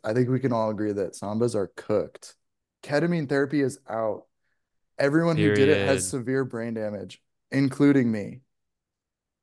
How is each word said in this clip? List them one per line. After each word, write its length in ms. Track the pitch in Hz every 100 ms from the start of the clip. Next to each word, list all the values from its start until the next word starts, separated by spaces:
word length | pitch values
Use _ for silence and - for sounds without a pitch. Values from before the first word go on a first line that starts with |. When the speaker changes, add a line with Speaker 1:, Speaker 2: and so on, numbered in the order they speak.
Speaker 1:
I 80 | 110
think 160 | 117 123
we 100 | 127
can 120 | 131
all 160 | 117 110
agree 240 | 104 107
that 200 | 101 90
Sambas 400 | - 101 107 120
are 140 | 110 92 -
cooked. 580 | - 104 76 - - _ _ _ _ _
Ketamine 440 | - 143 170 175 139
therapy 360 | 139 139 147
is 160 | 131 127 -
out. 360 | 110 110 90 _ _ _ _ _ _ _ -
Everyone 400 | 139 156 170 160
who 160 | 104
did 160 | 104 104
it 80 | 101
has 80 | 98
Speaker 2:
Period. 160 | -
Speaker 1:
severe 420 | - 139 117 131
brain 300 | 131 117 117
damage, 480 | 113 107 104 92 - _ _ _
including 600 | 135 139 - 143 139 120
me. 280 | 110 98 - _ _ _ _ _ _ _ _ _ _